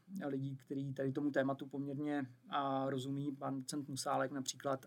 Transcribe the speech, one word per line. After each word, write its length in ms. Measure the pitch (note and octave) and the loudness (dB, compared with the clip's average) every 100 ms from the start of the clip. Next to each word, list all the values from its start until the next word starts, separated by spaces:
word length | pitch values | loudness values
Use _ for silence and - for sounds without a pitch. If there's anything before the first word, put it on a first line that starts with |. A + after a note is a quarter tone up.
| - F#3+ D3 | -8 -4 -2
lidí, 320 | C#3 C3+ C3+ | 0 0 -4
kteří 360 | - C3+ C#3 | -4 -2 -2
tady 180 | C3 C3+ | 0 2
tomu 200 | C3+ D3 | 2 4
tématu 360 | C#3 C3+ C3+ C#3 | 4 4 2 -2
poměrně, 580 | C#3 C#3 C#3 D3 D3 B2+ - - | -4 -2 -2 0 0 -2 -8 -4
a, 400 | D3 C#3 C3+ C3+ | 0 2 2 2
rozumí, 460 | C3+ C3 C#3 C#3+ C#3 | 0 0 0 -2 -2
pan 260 | C3+ C3+ | -2 -2
docent 280 | B2+ D3 C#3 | -2 -4 -4
Musálek 420 | C3 C#3+ C3+ C3+ | -2 2 2 2
například, 540 | C#3 B2+ B2+ C#3+ C3 | 0 -4 -2 0 0